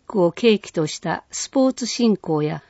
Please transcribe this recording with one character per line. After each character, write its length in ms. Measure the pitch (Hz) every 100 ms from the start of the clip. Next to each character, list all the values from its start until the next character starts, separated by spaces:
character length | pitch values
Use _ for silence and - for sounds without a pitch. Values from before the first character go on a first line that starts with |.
| -
ク 180 | 208
を 80 | 175
契 260 | - 233 202
機 120 | -
と 160 | 175 151
し 140 | -
た 240 | 175 180 -
ス 200 | - -
ポ 180 | 269 262
ー 40 |
ツ 140 | - 233
振 300 | - 233 196
興 260 | - 151
や 200 | 151 156